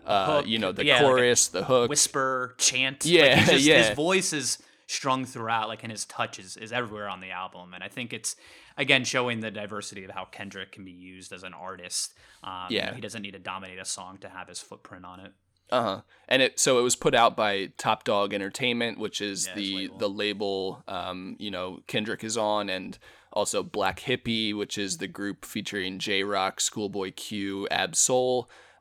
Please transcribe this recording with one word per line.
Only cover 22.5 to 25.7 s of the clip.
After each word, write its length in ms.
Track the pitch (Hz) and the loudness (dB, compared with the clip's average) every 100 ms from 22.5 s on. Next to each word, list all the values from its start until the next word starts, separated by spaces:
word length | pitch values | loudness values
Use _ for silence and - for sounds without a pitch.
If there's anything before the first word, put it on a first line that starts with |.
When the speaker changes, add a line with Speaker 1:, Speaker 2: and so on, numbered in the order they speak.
| 104 101 | 0 0
Speaker 1:
and 280 | 92 92 92 - - _ | -4 -6 -14 -20 -20 _
also 300 | - 101 104 | -2 -2 -2
Black 380 | 90 104 95 92 | -2 0 0 0
Hippie, 560 | - 123 120 113 110 104 | -2 -2 0 0 0 -2
which 200 | 101 - | -4 -4
is 220 | 101 85 | -4 -4
the 100 | 95 | -6
group 380 | 90 101 95 - | -6 -6 -6 -8
featuring 540 | 107 101 | -8 -6